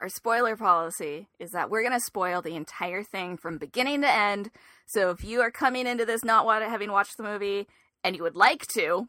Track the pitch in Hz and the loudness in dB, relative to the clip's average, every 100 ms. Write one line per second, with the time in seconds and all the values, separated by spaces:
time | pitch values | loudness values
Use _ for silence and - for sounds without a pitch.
0 | 185 - 226 233 240 220 214 170 165 - | -10 -6 0 2 2 0 4 4 2 -4
1 | 160 147 202 _ 175 175 127 214 240 254 | -6 -8 -12 _ -8 -4 -2 0 0 0
2 | - 208 180 180 175 165 156 - 175 185 | -4 -2 -2 -2 -4 -8 -10 -8 -6 -6
3 | 208 196 180 175 170 160 147 - 262 285 | -6 -8 -8 -8 -8 -8 -6 -2 0 2
4 | 285 226 202 202 202 _ - _ _ 220 | 4 4 4 0 -6 _ -20 _ _ 0
5 | 185 175 202 233 233 - 269 254 247 240 | 2 0 -4 0 0 2 0 2 -2 -2
6 | 226 226 233 220 220 220 220 226 208 202 | 0 -2 4 4 6 2 0 -4 0 2
7 | 208 - 214 208 202 202 208 _ _ _ | 0 -2 -8 -4 -2 -2 -4 _ _ _
8 | 180 185 165 156 214 320 - - 156 175 | -4 -2 -4 4 4 4 -4 -2 0 0